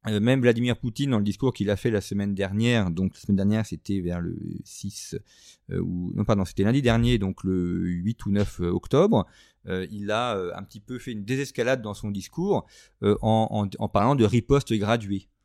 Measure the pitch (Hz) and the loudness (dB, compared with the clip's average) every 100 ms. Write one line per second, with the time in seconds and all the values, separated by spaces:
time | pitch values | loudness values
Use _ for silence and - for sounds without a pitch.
0 | 113 104 113 135 120 113 123 113 123 110 | -2 0 2 4 4 4 0 -2 -4 -4
1 | 139 113 101 - 135 - 101 98 - 104 | 0 2 0 0 -2 0 -2 0 0 0
2 | - 101 101 98 95 101 117 117 92 85 | -2 -4 -2 -2 -2 0 2 2 0 0
3 | 95 - - 98 98 110 104 80 - 98 | -2 -2 -2 2 2 0 -2 -8 -4 -4
4 | 87 87 85 85 - 82 - - 101 - | -2 -4 -4 -6 -8 -10 -14 -12 -12 -12
5 | - - - _ - _ - 92 90 87 | -12 -12 -14 _ -20 _ -8 -6 -4 -4
6 | 90 90 104 101 90 - 101 135 123 113 | -4 -4 0 0 0 0 2 2 2 4
7 | 117 120 95 - 95 92 87 90 90 87 | 4 2 0 -2 -2 0 0 -2 -2 -2
8 | 98 120 104 101 101 - 87 92 - 131 | -4 -4 0 0 0 -2 -2 -2 2 2
9 | 202 135 - _ _ _ - 92 92 104 | 4 2 0 _ _ _ -6 -6 -6 -8
10 | 101 107 123 101 90 90 98 107 - 123 | -4 -2 -2 -2 -4 -8 -14 -18 -14 -12
11 | - 110 101 131 135 - 117 131 110 101 | -10 -10 -4 -4 -4 -2 0 0 -4 -6
12 | 107 101 - - 190 147 - - - _ | -6 -6 -8 -4 0 0 -2 -20 -20 _
13 | 101 104 110 110 110 107 101 - 104 - | 2 2 4 2 2 0 -2 -4 0 2
14 | 117 143 104 117 - 139 - 110 104 117 | 4 6 6 4 4 2 2 -2 2 0
15 | 101 98 - _ | -2 -6 -8 _